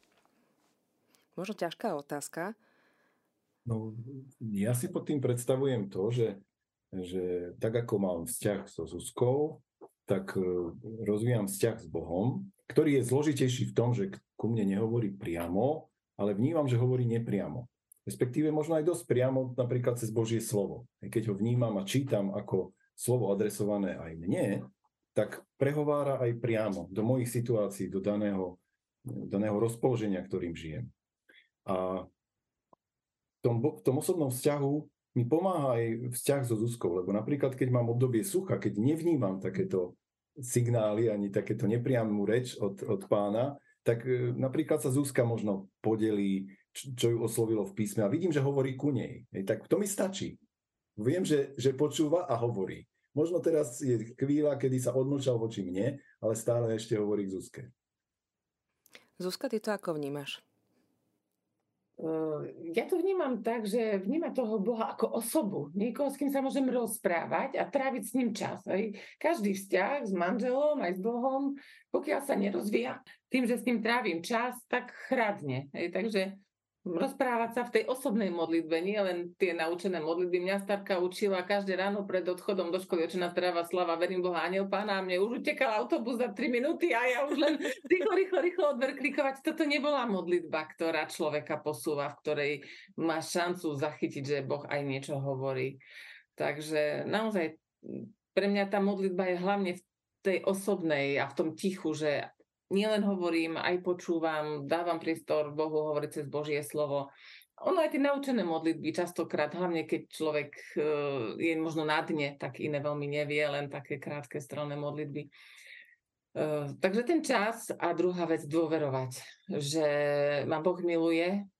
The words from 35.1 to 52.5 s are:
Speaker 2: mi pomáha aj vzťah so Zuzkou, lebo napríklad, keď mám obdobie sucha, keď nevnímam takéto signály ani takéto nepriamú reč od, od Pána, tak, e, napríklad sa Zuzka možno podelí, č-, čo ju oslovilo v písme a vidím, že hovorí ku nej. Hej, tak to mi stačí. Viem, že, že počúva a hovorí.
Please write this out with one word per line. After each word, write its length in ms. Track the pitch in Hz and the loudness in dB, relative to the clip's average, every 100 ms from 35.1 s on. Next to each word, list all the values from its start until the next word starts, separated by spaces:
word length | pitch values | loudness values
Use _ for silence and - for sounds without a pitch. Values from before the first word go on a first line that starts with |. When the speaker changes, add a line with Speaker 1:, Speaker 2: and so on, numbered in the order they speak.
Speaker 2:
mi 100 | 127 | -2
pomáha 560 | 120 156 190 175 139 120 | 2 2 2 2 2 2
aj 40 | 113 113 123 | 0 -2 -4
vzťah 300 | - - 139 | -2 0 2
so 120 | 120 107 | 2 0
Zuzkou, 420 | 120 - 92 90 | 0 0 -2 0
lebo 140 | 90 | 0
napríklad, 400 | 101 117 143 135 127 | 0 0 0 0 0
keď 140 | 127 | 2
mám 160 | 123 117 | 2 2
obdobie 340 | 120 127 117 98 | 2 2 2 0
sucha, 340 | 185 - 98 | 0 0 0
keď 220 | 107 98 | 0 2
nevnímam 580 | 127 160 165 151 98 92 | 2 2 2 2 2 -2
takéto 560 | 95 - 92 95 90 - _ _ _ - | -2 -2 0 0 -2 -6 _ _ _ -14
signály 720 | 123 127 117 117 107 107 117 | -2 2 2 2 2 2 2
ani 160 | 104 101 | 0 0
takéto 400 | 107 - 104 101 | -2 -2 0 0
nepriamú 560 | 117 123 123 110 104 101 | 0 2 2 2 2 2
reč 320 | 117 123 - | 2 0 -4
od, 240 | 101 98 | -4 -2
od 240 | - 101 - | -2 -4 0
Pána, 480 | 107 101 107 135 143 _ _ - | 0 2 0 0 -4 _ _ 0
tak, 160 | 117 127 | 0 0
e, 240 | 123 123 | 0 0
napríklad 480 | 131 131 139 156 156 | 0 0 0 0 0
sa 80 | 147 | 2
Zuzka 320 | 131 135 - | 0 2 2
možno 480 | 117 113 104 98 - _ 110 | 2 2 0 -2 -6 _ 0
podelí, 640 | 110 110 104 98 95 95 - _ | 2 2 2 2 0 -4 -14 _
č-, 160 | - 135 123 | -14 -10 0
čo 160 | 117 | 2
ju 40 | 117 | 2
oslovilo 400 | 110 117 110 110 98 | 0 0 2 0 -2
v 60 | - | -2
písme 240 | 104 - | -2 0
a 80 | 104 | 0
vidím, 240 | 151 180 | 2 2
že 80 | 147 | 2
hovorí 320 | 135 139 127 | 2 2 0
ku 160 | 127 143 | 0 0
nej. 400 | 123 80 - - | 0 -2 -8 -10
Hej, 140 | 98 98 | -4 -2
tak 240 | 110 - | -2 0
to 80 | 170 | 0
mi 80 | 208 | 0
stačí. 560 | - 196 - 82 - _ _ _ _ _ - | 0 -2 -2 -8 -8 _ _ _ _ _ -2
Viem, 240 | 110 175 | 0 2
že, 320 | 151 147 135 - | 4 2 2 0
že 160 | 131 131 | 2 4
počúva 480 | 151 - 151 170 175 | 2 2 2 2 2
a 80 | 113 | 0
hovorí. 480 | 117 | 2